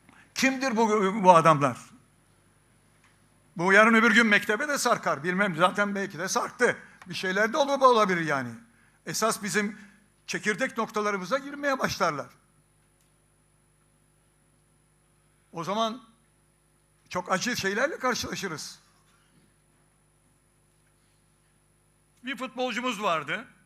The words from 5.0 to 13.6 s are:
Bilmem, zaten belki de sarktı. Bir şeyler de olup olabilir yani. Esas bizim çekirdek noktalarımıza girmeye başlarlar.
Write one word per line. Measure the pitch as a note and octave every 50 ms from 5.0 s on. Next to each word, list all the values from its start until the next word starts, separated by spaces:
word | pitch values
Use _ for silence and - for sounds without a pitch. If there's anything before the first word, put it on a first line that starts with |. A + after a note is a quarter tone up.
| - F#3 D#3+ C#3 C#3+
Bilmem, | F3+ F3+ F#3 G3+ G3+ E3
zaten | D3 F3+ F#3 F#3 G3 G#3 G3+ G3
belki | G3 G3 - - D3
de | F3+ F#3+
sarktı. | - A#3+ - - - - B3 G#3 C3+ - - - - - - F#3
Bir | E3+
şeyler | - - F#3 F#3 G3 G#3+ A3 A#3
de | D#4
olup | C#4+ C#4 C#4 C4
olabilir | C4 G3 - G#3+ G#3+ F#3+ F#3 E3+
yani. | D#3+ D3+ D3 C#3 B2+ A#2+ A#2 A2+ - _ _ _ _ _ _ _ _
Esas | - D#3 - A3 A3+ G#3+ - G3
bizim | G3+ D#3 G#3 G#3 G#3+ G#3+ - - - - _ _ _ _ _ _ -
çekirdek | - F3 - G#3 G#3+ E3 C4 C4 B3+ -
noktalarımıza | A3 A3 - G#3+ G#3 G#3 G3+ G3 F#3 E3+ B3 C#4
girmeye | C4+ C#4 D4 C#4+ C#4+ C#4+ C4+ C4
başlarlar. | A#3 F#3+ - - G3 E3+ D3+ C#3 A#2+ - - _ _ _ _ _ _ _ _ _ _ _ _ _ _ _ _ _ _ _ _ _ _ _ _ _